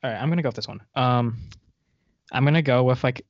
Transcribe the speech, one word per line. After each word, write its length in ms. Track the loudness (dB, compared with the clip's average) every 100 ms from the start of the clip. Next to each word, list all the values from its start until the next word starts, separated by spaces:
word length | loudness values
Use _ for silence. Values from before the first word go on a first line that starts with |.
All 80 | -6
right, 100 | -2
I'm 80 | -2
gonna 140 | 0
go 60 | -2
with 80 | -4
this 120 | -10
one. 120 | -14 -8
Um, 440 | 0 2 2 0 -4 -12 -18 _ _ _ _ _ _ -8
I'm 120 | 0
gonna 180 | 2 2
go 200 | 2 2
with, 200 | 2 2
like, 200 | 0 -4 -12